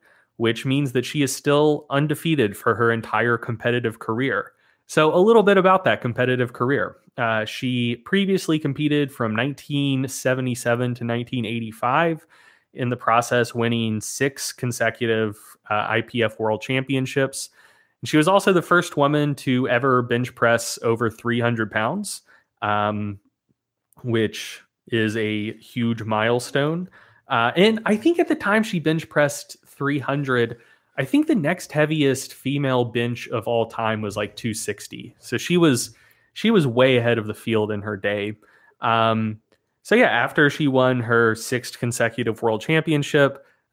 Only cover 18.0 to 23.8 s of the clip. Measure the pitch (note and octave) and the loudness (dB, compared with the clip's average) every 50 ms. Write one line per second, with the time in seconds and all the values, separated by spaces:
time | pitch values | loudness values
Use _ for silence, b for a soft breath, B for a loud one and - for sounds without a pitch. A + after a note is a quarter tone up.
18 | - - - D#3 D3+ F3+ G3 G3 - G3+ F#3+ F3 D3+ - F3 F3 E3+ - - D3 | -6 0 2 4 4 6 4 4 4 4 2 2 2 2 2 2 2 2 0 2
19 | C#3+ C#3+ D3 D3+ D3 D3 C#3 - - C#3 B2+ B2 C3 G#2+ B2 A#2+ C3 C3+ B2+ B2 | 2 4 4 2 2 0 -2 -2 -2 0 0 2 2 2 2 2 4 4 2 2
20 | A#2+ A#2 A#2+ A#2+ B2 B2 - - B2 A#2 A#2 A2+ - - - - - A#2 A#2 A2+ | 2 2 0 -2 -2 -4 -2 0 2 4 4 2 0 -4 -8 -4 0 0 0 2
21 | A#2+ A2 G#2 - - A#2 A#2 A#2+ A#2 A#2+ A#2+ A2+ A2 G2 - A2 A2 A#2+ E3 G3+ | 0 -2 -4 -4 -4 -2 -2 0 0 0 0 0 -2 -2 -2 -2 -2 -2 -2 -4
22 | G#3 - - - b b b b b b b - G#2+ G#2 G#2 G#2 G#2 G#2+ G#2+ G#2 | -6 -8 -10 -14 b b b b b b b -6 -2 0 0 0 0 0 -2 -2
23 | G#2 G#2 G2+ G2+ _ _ _ _ _ _ _ _ _ _ _ _ | -4 -8 -8 -12 _ _ _ _ _ _ _ _ _ _ _ _